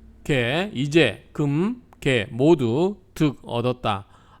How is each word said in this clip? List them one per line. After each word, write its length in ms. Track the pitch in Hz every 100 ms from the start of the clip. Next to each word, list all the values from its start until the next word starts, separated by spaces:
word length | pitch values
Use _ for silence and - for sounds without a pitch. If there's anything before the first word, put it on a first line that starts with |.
| - -
개, 460 | - 139 117 151 202
이제 560 | - 143 160 131 92 -
금, 500 | - 147 143 202 247 - -
개 260 | 143 127 98
모두 720 | 113 143 170 117 123 185 208 _
득 280 | - 151 123
얻었다. 640 | - 117 120 127 117 101 101 - _ -